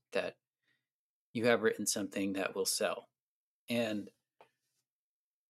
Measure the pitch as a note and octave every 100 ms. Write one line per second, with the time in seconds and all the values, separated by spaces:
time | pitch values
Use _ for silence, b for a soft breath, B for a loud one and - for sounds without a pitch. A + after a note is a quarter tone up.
0 | _ F#2+ F2 - _ _ _ _ _ _
1 | _ _ _ A#2+ A#2 A2 A2 - G#2 G#2+
2 | F#2+ G#2 G2 F#2+ F#2 G2 F#2+ - G2 -
3 | - _ _ _ _ _ - A#2+ A2+ G#2
4 | - - _ - - _ _ _ _ _
5 | _ _ _ _